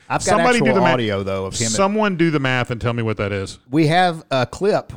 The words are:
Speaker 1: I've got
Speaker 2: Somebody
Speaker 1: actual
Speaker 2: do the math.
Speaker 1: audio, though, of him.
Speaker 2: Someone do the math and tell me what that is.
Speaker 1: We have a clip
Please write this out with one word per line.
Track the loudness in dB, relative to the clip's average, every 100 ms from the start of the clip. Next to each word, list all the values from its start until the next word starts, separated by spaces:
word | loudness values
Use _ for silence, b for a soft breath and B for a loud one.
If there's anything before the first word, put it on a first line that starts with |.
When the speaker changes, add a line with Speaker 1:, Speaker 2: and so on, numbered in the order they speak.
| b
Speaker 1:
I've | -4
got |
Speaker 2:
Somebody | 0 2 4 2
Speaker 1:
actual | 2
Speaker 2:
do |
the | 2
math. | 2
Speaker 1:
audio, | 2 0 -2
though, | -2 -4 -4
of |
him. | -4 -2
Speaker 2:
Someone | 0 0 2 0 2
do | 0
the | 2
math | 0 0 -2
and | -2
tell | -2
me | -2
what | -2 -2
that | -2
is. | -4 -6 -12 -4
Speaker 1:
We | 0 2
have | 4 2 -2 -4
a | -2
clip | -2 -2 0 0 -2